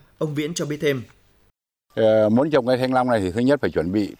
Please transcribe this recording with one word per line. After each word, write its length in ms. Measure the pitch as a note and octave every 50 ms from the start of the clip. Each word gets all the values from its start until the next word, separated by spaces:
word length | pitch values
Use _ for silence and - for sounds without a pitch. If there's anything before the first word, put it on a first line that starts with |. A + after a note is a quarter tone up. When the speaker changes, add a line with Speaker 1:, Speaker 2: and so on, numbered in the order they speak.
| - _ _ -
Speaker 1:
ông 160 | D#3+ D#3 D3
Viễn 200 | D3 D3+ D3+ F3
cho 120 | - E3
biết 120 | C#3+ D3+ D3
thêm. 220 | D#3+ D3 C#3 B2+ G#2+ - _ _ _ _ _ _ _ _ _ _ _ _ _ _ _ _ _
Speaker 2:
Ờ, 340 | A2 A2+ A2 A2 A2 G#2+ G#2+
muốn 220 | A2 A#2+ C#3+ D#3+
trồng 160 | D3 C#3 A#2
cây 120 | B2 B2+ B2
thanh 160 | C3 B2+ C3
long 140 | B2+ B2+ B2+
này 120 | B2 A2
thì 100 | F#2+ F#2
thứ 100 | F2 A2+
nhất 200 | B2 C3 D3 C#3+
phải 100 | - F#2
chuẩn 220 | D#2 E2+ D#2 E2+ F#2+
bị 220 | G#2+ G2+ - - -